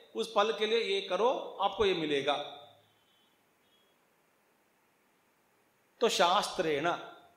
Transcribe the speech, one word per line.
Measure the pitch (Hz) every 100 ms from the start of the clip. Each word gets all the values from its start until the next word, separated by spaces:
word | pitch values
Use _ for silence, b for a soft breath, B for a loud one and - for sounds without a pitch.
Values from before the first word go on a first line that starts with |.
| - 220
उस | 220 208
फल | 214
के | 220 214
लिए | 233
ये | 208 196
करो, | 196 185 226 - - -
आपको | 196 - 202
ये |
मिलेगा। | 175 156 143 131 139 - - - - _ _ _ _ _ _ _ _ _ _ _ _ _ _ _ _ _ _ _ _ _ _ _ _ _ _ _ _ _ _ _ _
तो | 226
शास्त्रेण, | - 175 196 - - 160 143 165 156 - - -